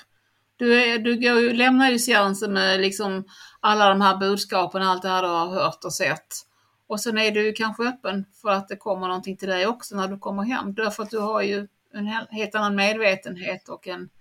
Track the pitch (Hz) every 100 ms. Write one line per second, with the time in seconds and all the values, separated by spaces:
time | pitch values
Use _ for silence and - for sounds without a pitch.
0 | - _ _ _ _ - 240 240 240 233
1 | 233 233 240 233 240 240 254 254 262 233
2 | 240 214 196 196 208 190 190 190 196 196
3 | 196 190 - - - - 214 214 202 196
4 | 196 190 196 202 - 190 175 190 190 180
5 | 190 185 180 170 175 185 156 - 175 -
6 | 143 160 - - - _ _ _ - 208
7 | 233 214 214 208 214 214 220 214 240 254
8 | 190 196 190 _ 214 196 196 202 208 185
9 | 185 185 190 190 190 180 202 233 - 196
10 | 190 196 208 196 226 262 196 202 214 202
11 | 208 220 208 214 202 202 202 _ _ 214
12 | 208 226 226 220 202 214 208 196 202 220
13 | 202 190 - 180 175 185 - 175 185 180
14 | 185 _